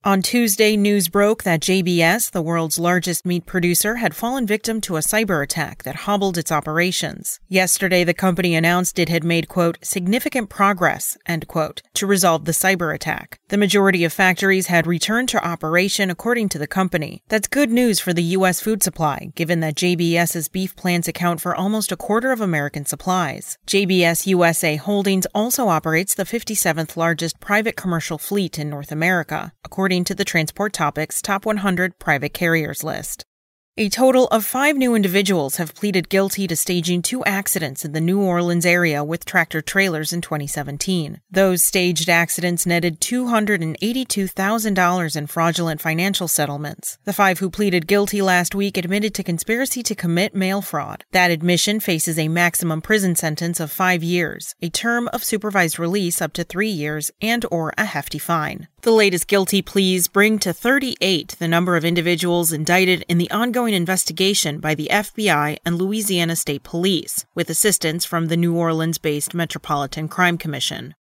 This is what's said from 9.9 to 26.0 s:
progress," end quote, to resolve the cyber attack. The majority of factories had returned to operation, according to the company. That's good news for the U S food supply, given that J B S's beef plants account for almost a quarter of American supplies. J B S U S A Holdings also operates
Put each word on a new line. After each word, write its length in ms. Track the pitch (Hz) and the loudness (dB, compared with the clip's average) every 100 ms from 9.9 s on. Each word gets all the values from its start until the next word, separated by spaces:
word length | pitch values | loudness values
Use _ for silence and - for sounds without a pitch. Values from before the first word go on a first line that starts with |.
| 196 180 233 302 262 214 | -4 0 0 0 -4 -6
progress," 680 | - 202 196 170 - - - | 0 2 4 0 0 -6 -8
end 220 | - 165 - | -4 -4 -4
quote, 360 | 165 156 - _ | -4 -4 -6 _
to 140 | - 196 | -4 2
resolve 380 | 196 190 165 151 | 4 4 2 0
the 40 | |
cyber 420 | 160 190 185 170 | 0 0 0 -2
attack. 460 | 156 - 160 - - _ | -4 -6 -6 -10 -20 _
The 100 | 202 | 2
majority 460 | 208 202 190 185 | 4 4 4 4
of 100 | 170 | 0
factories 540 | - 185 180 196 190 180 | 2 2 4 2 2 2
had 220 | 175 160 | 2 2
returned 400 | 170 - 226 254 | 0 0 0 0
to 180 | 220 170 | 0 -2
operation, 640 | 170 156 170 190 - 196 | -4 0 2 2 0 -2
according 380 | 175 233 240 208 | -2 -2 0 0
to 100 | 156 | -2
the 80 | 147 | -4
company. 560 | - 185 175 147 - _ | 0 0 0 -4 -12 _
That's 180 | 220 208 | -2 0
good 240 | 269 277 | 2 4
news 300 | 233 247 190 | 4 4 2
for 120 | - | 0
the 120 | 170 | 0
U 200 | 170 185 | 2 4
S 160 | 190 175 | 2 2
food 220 | - 214 | -2 0
supply, 480 | 190 - 156 135 - - | -2 0 -2 -2 -10 -6
given 240 | 165 170 | 0 0
that 160 | 156 147 | 0 0
J 180 | 175 | 0
B 220 | 175 170 170 | 2 2 2
S's 320 | 170 170 156 | 0 -2 -6
beef 260 | 185 185 | -6 -6
plants 320 | - 185 175 170 | -4 0 0 -2
account 340 | - 175 170 | -2 -2 -2
for 140 | 180 | -4
almost 380 | - 190 214 208 | -2 0 -2 -4
a 40 | 175 | -6
quarter 360 | - 214 254 | -2 0 0
of 80 | 247 | 0
American 460 | 208 156 143 156 143 | 0 0 -2 -6 -8
supplies. 720 | 143 185 185 160 127 - - - | -6 -2 0 0 -6 -12 -14 0
J 200 | 196 196 | 0 4
B 160 | 185 | 4
S 240 | 170 165 - | 4 2 2
U 160 | 185 | 4
S 220 | 170 165 | 4 4
A 100 | 170 | 0
Holdings 540 | 151 185 208 196 190 - | -2 0 0 2 0 0
also 360 | 208 226 254 233 | -2 -2 0 2
operates 440 | 160 160 160 | 2 2 0